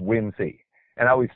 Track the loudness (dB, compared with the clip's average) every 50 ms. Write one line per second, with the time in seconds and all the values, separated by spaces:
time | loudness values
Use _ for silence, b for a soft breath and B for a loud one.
0 | -4 -2 -2 0 -2 -4 -4 -6 -6 -8 -8 _ _ _ _ _ _ _ _ 0
1 | 2 2 4 2 2 -2 -4